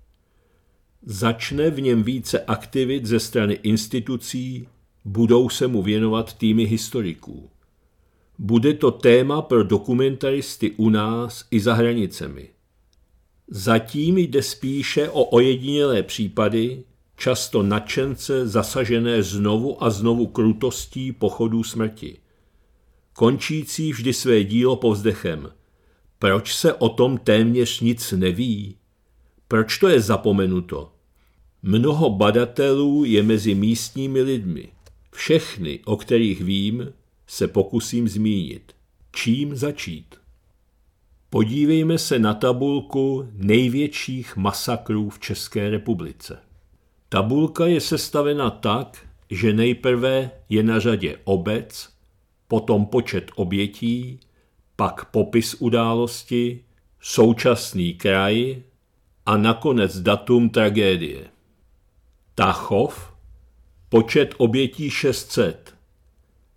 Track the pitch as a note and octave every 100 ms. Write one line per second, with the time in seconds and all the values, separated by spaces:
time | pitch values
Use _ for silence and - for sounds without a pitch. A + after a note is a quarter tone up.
0 | _ _ _ _ _ _ _ _ _ _
1 | C3 G2 A2+ A#2 - C#3+ D#3+ C#3 C3+ A2+
2 | G#2+ B2+ - - - G#2 - C3+ B2+ C#3
3 | A2+ A2+ - A#2 G#2 G2+ G#2+ A2 - B2+
4 | A#2 A#2+ - C3 B2+ B2+ B2 _ _ _
5 | G2+ G2+ A#2 A#2+ B2 - C3 A2+ F#2+ G#2+
6 | A2 A2 A2 - A2+ A2 G#2+ A2 - B2
7 | F#2+ D#2 - - - _ _ _ _ _
8 | _ _ _ - G#2 A#2 C#3+ D3 C3+ -
9 | B2+ B2 C#3 D3+ D3+ A#2+ F#2+ G#2 - B2
10 | C3+ C3 C3+ C#3 - - G#2+ G#2+ A2 G#2+
11 | G#2+ A#2 A#2+ - - A2+ A2 A2+ A#2 A#2+
12 | F#2 - C#2+ C#2 C#2 _ _ _ _ _
13 | _ _ _ _ - G#2+ F#2+ A2+ A#2 D3
14 | D#3+ F#3 E3 C3 A#2 - C3 C#3 C3 D3+
15 | D3 C#3+ B2 A#2+ C3 B2+ C3 D3 C#3+ A2
16 | F2+ - G2+ A2 G#2+ A2+ A#2+ C3 - _
17 | _ - C3+ A#2+ - A#2 G2 G#2 - D3+
18 | C3+ B2 - C3 A#2+ A#2 - C#3 A2+ A#2
19 | A#2+ A#2 F2+ G2+ G#2 A2 C3+ - A#2+ G2
20 | A#2 A#2+ A2 - A2 A2 B2+ - - C3
21 | C3 - G#2 - A#2 A2+ A2+ A#2 A2 A2
22 | - - _ _ _ _ _ _ _ _
23 | _ - A2+ C3+ - D#3 C3+ - D#3 A#2
24 | B2 A#2+ B2+ A2 G2 A#2 B2+ B2+ A#2+ G#2
25 | A2 A2 F2+ D#2 D2 - _ _ _ _
26 | _ _ G2+ G2 - - F3 - A#2 B2
27 | B2+ B2+ - G#2+ A2+ B2 A#2 - A#2 A#2
28 | - F#2 F#2 F2+ B2+ G2+ G2+ - _ _
29 | _ _ _ _ _ A2+ A2 - F#3+ C#3+
30 | G#2 G2+ G#2+ G2 F#2+ F#2 F2 D2 D2 _
31 | _ _ _ _ _ _ G2 A2 C#3 D3+
32 | C#3+ G2 G#2 A#2 A#2+ - C#3 C#3 C#3+ D3
33 | C3 G#2 G#2+ G#2+ G#2+ G2 G#2+ A#2 - C3+
34 | C3+ C3 C3 B2+ F#2 C#2+ - _ - _
35 | _ - - D#3 - G2+ D#2 - - G2+
36 | - A#2 A2 F2+ F2+ G2 G#2 A#2+ C2+ -
37 | _ _ - - G2 G2+ F#2+ A#2 - A#2+
38 | A2+ G2 G#2+ G2+ E2+ - - _ _ _
39 | _ - A#2+ C3 D3 C3+ D3 D3 - D#2
40 | - - _ _ _ _ _ _ _ _
41 | _ _ _ A#2+ G#2+ C#3+ D3 D#3+ D#3+ E3
42 | - C3 G#2+ G#2+ B2+ B2 C#3+ C#3+ - C3+
43 | C3+ C3+ B2+ G#2 G2 A2+ B2+ C3+ D3 -
44 | - C3 A#2 F#2+ G2+ - - A#2 - G#2+
45 | G#2 - - F#2+ - G#2+ G#2 G#2+ A2+ F#2
46 | D#2 - - - _ - _ _ _ _
47 | _ F#2+ G#2+ C#3+ D#3 E3 E3+ D#3+ - D3
48 | - D3 D3 D3 A#2+ - E3+ - - -
49 | - - _ F2+ A2 G#2+ A#2+ B2 C3 A#2+
50 | C3 C3 B2+ - - G#2+ A2 A2+ A#2 G#2
51 | E2 - - F#2+ F#2 A2 G#2+ - - _
52 | _ _ _ _ _ A2+ - G#2 G2+ B2+
53 | - F#2 - - F2+ G2 G#2 - A#2 B2
54 | B2+ C3 _ _ _ _ _ - G2 -
55 | - A2+ F#2+ A#2 A2 - A#2+ A#2+ A2+ A#2
56 | A#2 - - A#2+ A#2+ A#2+ - _ _ _
57 | - - A2+ A#2 B2+ A#2 - G2 F2 F2
58 | G#2 F#2+ G2 A2+ B2+ B2+ - _ _ _
59 | _ _ - G#2 A2 A2+ D#3 A#2+ F#2+ F#2
60 | F2+ G#2 - A#2+ A2+ A#2 G#2+ G#2 G2 F2+
61 | D#2 C2+ - _ _ _ _ _ _ _
62 | _ _ _ - F#2+ - - G2+ D3 -
63 | - - - - _ _ _ _ _ A2+
64 | A2+ D3+ C3+ - A#2+ B2+ B2+ - C#3+ -
65 | C#3 B2 - C3+ F2+ - - - _ _
66 | _ _ _ _ _